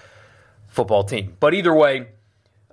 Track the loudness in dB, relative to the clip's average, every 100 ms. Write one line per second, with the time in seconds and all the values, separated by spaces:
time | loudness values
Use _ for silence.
0 | -20 _ _ _ _ _ -12 -6 0 0
1 | 0 -6 -10 -2 -2 0 0 4 2 0
2 | -8 _ _ _ _ _ _